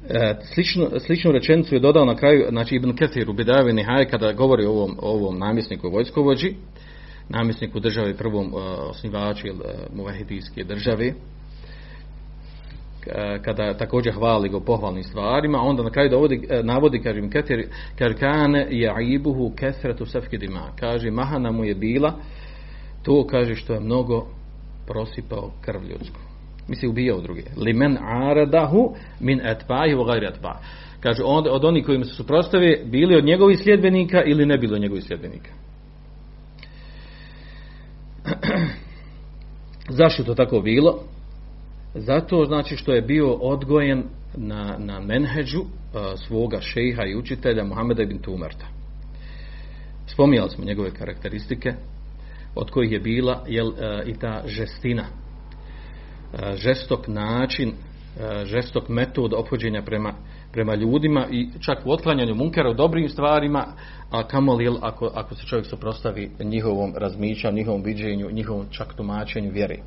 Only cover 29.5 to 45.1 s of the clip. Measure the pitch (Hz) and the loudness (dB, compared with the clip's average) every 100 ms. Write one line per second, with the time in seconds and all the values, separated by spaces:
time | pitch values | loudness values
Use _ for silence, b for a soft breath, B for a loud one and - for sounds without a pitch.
29.5 | 110 - 127 156 139 120 117 101 87 87 | -4 -2 2 4 4 2 2 0 -6 -8
30.5 | - B B B B 123 113 - 147 151 | -8 B B B B 0 2 4 4 4
31.5 | 131 151 170 139 135 123 - - 151 175 | 4 6 4 4 2 0 -6 2 4 6
32.5 | 190 175 151 120 123 175 170 143 180 196 | 6 8 6 4 4 8 8 8 8 8
33.5 | 190 202 202 185 185 175 180 151 147 143 | 8 8 6 8 4 4 4 6 6 6
34.5 | 135 117 104 101 98 82 85 82 - - | 4 2 0 0 -2 -6 -8 -8 -12 -16
35.5 | - - - - - - - - - - | -18 -18 -20 -20 -20 -20 -20 -18 -20 -20
36.5 | - B B B B B B B B B | -20 B B B B B B B B B
37.5 | B B B B B - - 151 - - | B B B B B -18 -12 -8 -2 0
38.5 | 190 160 B B B B B - - - | 0 0 B B B B B -16 -16 -16
39.5 | - - - - 135 160 - 117 117 123 | -16 -18 -16 -6 6 6 6 0 2 4
40.5 | 117 98 120 160 - - - - - - | 4 4 6 6 4 -8 -16 -16 -16 -16
41.5 | - - - - - 107 139 165 180 143 | -16 -16 -16 -12 -8 0 0 2 2 4
42.5 | 147 143 139 - 123 113 151 143 120 127 | 2 -2 -4 2 2 4 4 4 2 0
43.5 | 139 135 151 143 135 117 - - - 107 | -2 2 4 4 2 -2 -10 -12 -8 -6
44.5 | 104 104 85 101 98 98 | -6 -6 -6 -6 -8 -2